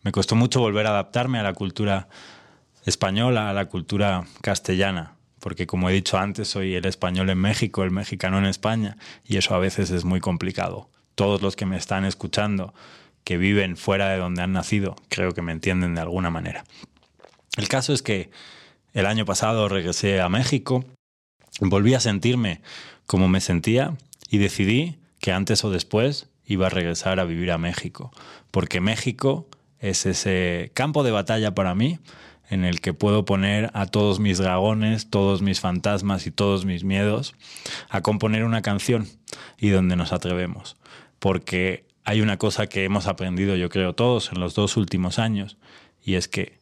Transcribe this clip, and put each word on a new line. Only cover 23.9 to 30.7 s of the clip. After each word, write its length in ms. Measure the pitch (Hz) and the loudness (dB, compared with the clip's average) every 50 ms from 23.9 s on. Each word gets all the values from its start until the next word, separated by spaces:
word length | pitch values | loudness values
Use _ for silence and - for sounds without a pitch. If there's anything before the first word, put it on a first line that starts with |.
| 160 - _ _ - _ - - | -4 -10 _ _ -20 _ -6 0
y 80 | - | 2
decidí 640 | 101 101 95 - - 196 95 110 127 160 175 156 - _ _ _ _ | 2 4 2 2 2 2 4 4 2 0 -2 -6 -12 _ _ _ _
que 120 | - 98 | -2 0
antes 320 | 90 92 98 - 107 - - | 0 0 2 2 0 0 2
o 60 | 107 | 0
después 580 | 95 85 - - - 107 120 139 143 - - _ _ _ _ | -2 -2 -2 0 0 2 2 2 -2 -4 -12 _ _ _ _
iba 220 | - 104 92 92 | -4 0 2 2
a 40 | 92 | 2
regresar 480 | 92 92 87 85 85 - - 95 95 95 | 2 0 -2 -2 -4 -2 0 0 0 0
a 40 | 92 | 0
vivir 260 | 85 82 85 87 90 | -2 -2 -2 -2 -2
a 60 | 85 | -2
México, 560 | 82 85 87 87 - - - - - - - _ - - - - - _ _ | -2 -2 -4 -4 -6 -8 -10 -12 -12 -18 -18 _ -20 -20 -20 -20 -20 _ _
porque 320 | - 95 87 - - 90 | -2 -2 0 0 -2 0
México 680 | 90 104 110 - - 127 113 - 135 135 143 165 160 _ - _ _ _ _ _ | 0 0 0 0 -2 -4 -4 0 0 0 0 0 -6 _ -20 _ _ _ _ _
es 260 | - 101 92 - - | -4 -4 -2 0 0
ese 680 | 95 87 - - 101 95 92 90 87 87 87 - - | -2 -2 0 0 0 0 0 0 0 -2 -4 -6 -6